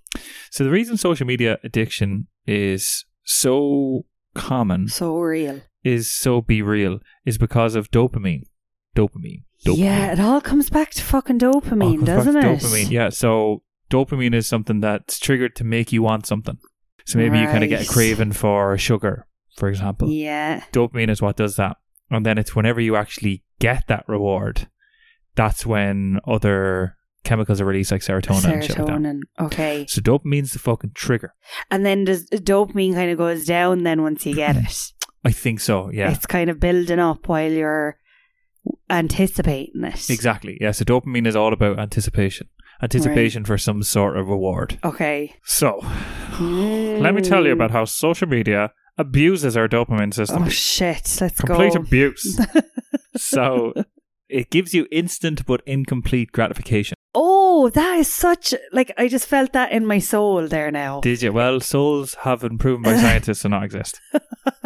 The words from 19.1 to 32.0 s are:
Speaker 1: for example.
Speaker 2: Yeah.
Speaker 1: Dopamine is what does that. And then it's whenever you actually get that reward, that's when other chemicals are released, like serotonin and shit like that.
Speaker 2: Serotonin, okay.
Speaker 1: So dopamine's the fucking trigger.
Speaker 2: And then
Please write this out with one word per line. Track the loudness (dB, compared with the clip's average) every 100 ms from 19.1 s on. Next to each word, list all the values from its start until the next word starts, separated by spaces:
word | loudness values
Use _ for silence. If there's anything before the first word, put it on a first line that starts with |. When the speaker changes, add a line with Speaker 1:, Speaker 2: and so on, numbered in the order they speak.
| -6 -10 _ _ -6
Speaker 1:
for | -4
example. | -2 -4 -2 -2
Speaker 2:
Yeah. | -2 -4 -4 -4 -6 -4
Speaker 1:
Dopamine | 0 0 0 -2
is | 0
what | -2 0
does | -2 -2
that. | -4 -4 _ _ _
And | -2
then | 0 0
it's | 0
whenever | 0 2 2
you | 0
actually | 0 -2 -4 -4 -4 -8 -2
get | 0 0 -2
that | -4 -2
reward, | -2 0 0 -2 -4 -6 _ _ _ _ _ _
that's | -2 0 0 -2
when | -2 0 -2 -2 -2 0
other | 0 2 2 2 0 -2 -6 _ _
chemicals | -2 0 0 0
are |
released, | 0 0 0
like | -2
serotonin | -2 -2 0 0 2
and | 0
shit | -2 -2
like | -2
that. | -2
Speaker 2:
Serotonin, | -4 -6 -10 -8
okay. | -6 -4 -4 -4 -6
Speaker 1:
So | -2
dopamine's | 2 2 2 0 -2
the | -4
fucking | -4 -4 -4
trigger. | -6 -2 -2 -4 -16 -18 -16 -4
Speaker 2:
And | 0
then | 2 2